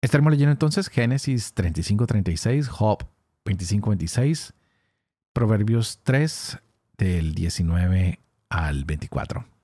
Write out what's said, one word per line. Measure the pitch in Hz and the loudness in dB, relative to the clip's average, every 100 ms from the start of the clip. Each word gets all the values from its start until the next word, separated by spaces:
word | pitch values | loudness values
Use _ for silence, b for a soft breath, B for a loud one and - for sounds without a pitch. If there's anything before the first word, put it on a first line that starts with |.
Estaremos | 123 143 147 | 2 4 4
leyendo | 151 143 | 4 4
entonces | 143 156 151 190 | 4 2 0 -2
Génesis | - 120 135 - 127 107 | 0 0 0 -2 -4 -4
treinta | - 87 80 | -2 -2 -2
y | |
cinco | 85 104 120 | -2 0 2
treinta | 110 92 | 0 0
y | 85 | -2
seis, | - 131 139 | 0 0 -2
Job | - 107 101 - _ _ _ | -2 0 0 -4 _ _ _
veinticinco | - 95 87 101 104 | -4 -4 0 -2 0
veintiséis, | 101 82 - 135 160 - _ _ _ _ _ _ _ _ | 0 -2 0 0 -2 -6 _ _ _ _ _ _ _ _
Proverbios | - 113 107 104 117 113 - | -2 2 2 2 2 0 -6
tres, | - 135 156 - - - _ _ _ _ | 0 2 2 -2 -12 -14 _ _ _ _
del | 95 87 80 | 0 0 0
diecinueve | 80 85 - 85 85 90 92 92 - _ _ _ | -2 -2 0 0 2 2 2 2 -2 _ _ _
al | - 76 73 | -4 -2 -4
veinticuatro. | 69 76 - 69 65 - - _ | -4 -6 -6 -6 -6 -8 -10 _